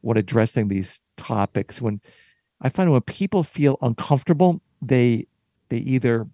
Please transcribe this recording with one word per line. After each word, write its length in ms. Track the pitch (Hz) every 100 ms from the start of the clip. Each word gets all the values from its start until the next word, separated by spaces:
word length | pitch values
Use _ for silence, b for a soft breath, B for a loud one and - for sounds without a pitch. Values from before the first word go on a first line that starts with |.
when 160 | 113 113
addressing 500 | 98 117 110 - 104
these 320 | 98 92 - _ -
topics. 640 | - 110 101 - 98 -
When 180 | 113 104 b b b b b _
I 80 | -
find 220 | - 185
when 100 | 135
people 400 | - - 196 202
feel 340 | 156 - 143 135
uncomfortable, 800 | 127 113 - 143 - 156 180 175 _ _
they, 420 | 131 131 123 117 - _ _ _ _
they 80 | 117
either 480 | 135 131 123 117 110